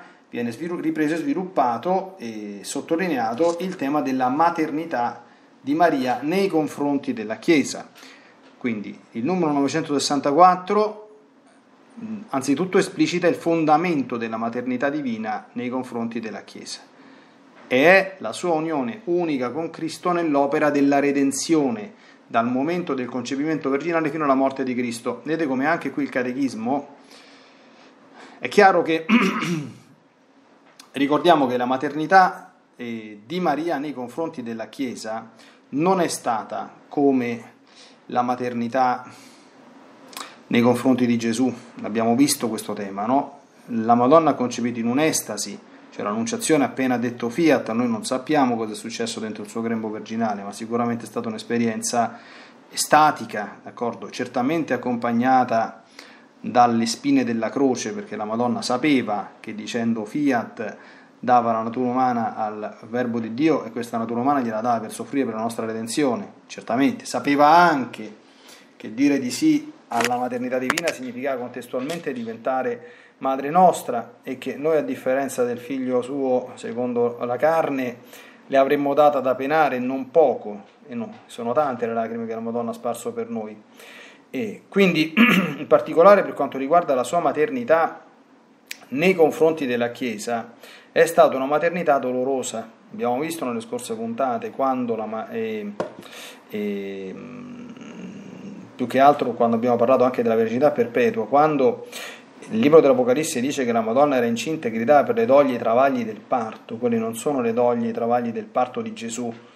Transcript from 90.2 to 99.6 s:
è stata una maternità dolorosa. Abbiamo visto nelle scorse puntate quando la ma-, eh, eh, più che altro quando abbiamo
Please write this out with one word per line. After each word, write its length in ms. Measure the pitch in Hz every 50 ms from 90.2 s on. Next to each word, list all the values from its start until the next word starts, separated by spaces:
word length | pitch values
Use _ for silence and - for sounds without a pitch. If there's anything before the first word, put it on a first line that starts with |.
| - 120 120 113 110 - - - - - - - - -
è 140 | - 151 170
stata 300 | - - 180 156 131 123
una 100 | 131 135
maternità 520 | 139 147 156 165 170 170 180 160 151 139
dolorosa. 720 | 135 123 127 123 127 127 135 135 131 117 - - 110 110 - - - - -
Abbiamo 280 | - 107 117 120 123 131
visto 260 | 156 165 - - 131
nelle 140 | 123 117 113
scorse 360 | 110 - 123 120 - - 113
puntate 560 | 110 117 113 113 120 135 127 117 113 117 110
quando 440 | 101 - 135 135 131 127 123 117 113
la 100 | 110 107
ma-, 240 | 107 110 110 110 -
eh, 440 | 117 113 110 110 110 107 104 104 104 - - - - - - - - - - - - - - -
eh, 680 | - 107 104 104 101 101 98 98 98 98 95 95 92 92 98 95 98 98 98 98 - - - - - - - - - - - - - - - - - - - - - - - - -
più 100 | - 127
che 120 | 117 - 131
altro 320 | 135 143 143 - 135 123
quando 240 | 113 - 117 117 117
abbiamo 200 | 113